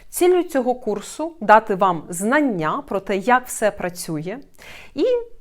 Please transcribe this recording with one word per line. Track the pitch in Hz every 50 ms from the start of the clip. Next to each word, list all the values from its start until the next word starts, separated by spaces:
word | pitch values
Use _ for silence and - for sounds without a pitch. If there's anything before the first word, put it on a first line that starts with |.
| - -
Ціллю | - - 349 359 370 359
цього | 339 - - 269 233 247 247
курсу | 247 - 220 202 202 - - - - 302 330 320 -
дати | 220 196 214 220 220 - 202
вам | 180 202 190 175 156 143 -
знання | 180 170 190 220 262 311 294 269 214 175 156 156 185 269 - -
про | 220 190
те, | 190 - 202
як | 190 180 240 247 254 247
все | - - - 220 202
працює, | 196 - 175 180 175 175 - - 160 151 156 175 214 277 294 - - - - - - - - - -
і, | - 349 508 494 480 466 - - -